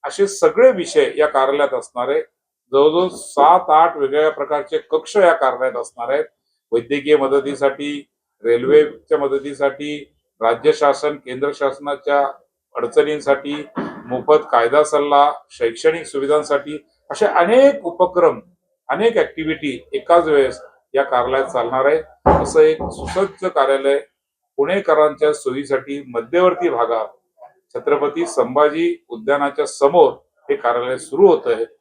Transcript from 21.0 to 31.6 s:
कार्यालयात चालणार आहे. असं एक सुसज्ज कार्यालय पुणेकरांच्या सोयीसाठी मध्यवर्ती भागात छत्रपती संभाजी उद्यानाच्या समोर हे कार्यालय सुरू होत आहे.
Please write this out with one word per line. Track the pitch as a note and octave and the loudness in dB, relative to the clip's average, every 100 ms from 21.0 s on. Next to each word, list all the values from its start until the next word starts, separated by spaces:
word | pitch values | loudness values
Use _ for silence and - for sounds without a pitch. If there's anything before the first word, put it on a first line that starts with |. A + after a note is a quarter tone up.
कार्यालयात | C#3+ B2 B2 C3+ C3 | 0 0 0 -2 -2
चालणार | B2+ A#2 C3 C3+ | -4 -2 0 0
आहे. | D#3 - _ - - | 0 -4 _ 0 0
असं | - - | 0 4
एक | D#3 D#3 - | 4 2 -6
सुसज्ज | - - F3+ G3 - F#3 | -10 -8 -4 -4 -4 -6
कार्यालय | C#3 C3+ C#3 C3+ C#3+ - _ _ _ _ - | -2 0 2 0 -2 -4 _ _ _ _ -4
पुणेकरांच्या | C#3+ G3 F#3+ D3+ D3+ C#3+ D3+ | -2 0 0 2 2 2 -2
सोयीसाठी | D3+ C3+ B2+ C#3 C3+ B2+ C#3+ C3 | -2 -6 -6 -4 -4 -4 -12 -8
मध्यवर्ती | A#2+ A2+ E3+ F3+ F3+ F3 | -8 -2 2 2 2 -2
भागात | B2 A2+ A2+ A2 _ _ _ - _ _ A#2+ | 0 -2 -2 -4 _ _ _ -20 _ _ -8
छत्रपती | - C#3+ C#3+ D#3 E3+ | -2 0 -2 -4 -6
संभाजी | - B2 C3 D3+ D#3 E3+ E3+ _ | -2 -2 2 0 0 -4 -4 _
उद्यानाच्या | A#2 A2+ C#3+ C#3+ C#3+ C#3 | -10 -4 -2 -2 -4 -6
समोर | - C#3+ F3 C#3 - _ _ - | 0 2 4 2 2 _ _ -6
हे | C#3 | -4
कार्यालय | A#2+ B2 B2 B2+ | -2 -2 -4 -8
सुरू | - C3+ G3 | -8 2 4
होत | D#3+ B2 | 4 0
आहे. | A2 | -4